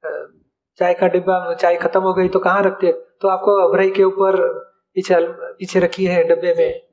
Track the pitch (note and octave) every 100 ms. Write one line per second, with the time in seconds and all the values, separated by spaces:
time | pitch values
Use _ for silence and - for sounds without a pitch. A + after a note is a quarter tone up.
0 | D#3+ D3+ D#3 _ _ _ _ _ F3+ F3
1 | F#3 F3+ F3+ F#3 F3 E3+ F3 F3 - F#3+
2 | F#3+ F3+ F3+ F#3+ F#3+ F#3+ G3 F#3+ F3+ E3
3 | - _ G3 F#3+ F#3+ G3+ F3+ G3 F#3+ F#3+
4 | F#3+ F#3+ F#3+ F#3+ E3+ E3 - _ _ F#3+
5 | F#3 F3+ E3 E3 - - F#3 F#3+ F3 -
6 | F#3+ F3+ E3 E3 F3 E3+ - - _